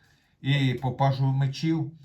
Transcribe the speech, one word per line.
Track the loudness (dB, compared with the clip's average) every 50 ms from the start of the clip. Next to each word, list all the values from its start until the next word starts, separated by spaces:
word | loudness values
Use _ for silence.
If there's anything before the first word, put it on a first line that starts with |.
| _ _ _ _ _ _ _ _
І | -2 0 0 2 2 0 0
по | -2 -4 -4
пажу | -2 0 0 2 2 2 0
мечів | 0 2 2 0 0 -2 -2 -2 0 0 0 -2 -4 -8 -16